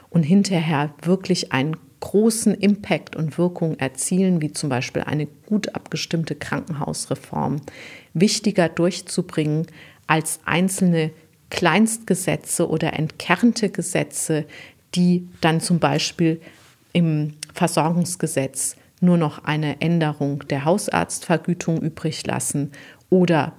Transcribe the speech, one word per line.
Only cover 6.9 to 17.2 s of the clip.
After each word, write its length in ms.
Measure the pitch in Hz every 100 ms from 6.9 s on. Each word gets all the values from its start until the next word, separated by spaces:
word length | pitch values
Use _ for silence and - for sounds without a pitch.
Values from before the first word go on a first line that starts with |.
| 156 - 135 - - 143 147 - - - - -
wichtiger 560 | 160 208 - 214 185 165
durchzubringen 960 | 165 170 185 - - 175 - 151 151 160 - - - -
als 340 | 156 156 - -
einzelne 640 | 151 185 190 185 165 156 - _ _ -
Kleinstgesetze 1200 | - 175 165 220 - - 180 - 151 - - 170
oder 240 | 160 160
entkernte 760 | - 156 - - 180 240 226 196
Gesetze, 760 | - 170 165 147 - - 156 147 - - _ _
die 340 | 175 180 180 180 -
dann 180 | 165 160
zum 200 | - 175
Beispiel 600 | 151 143 - - 165 160 - - - _ _
im 400 | - 165 151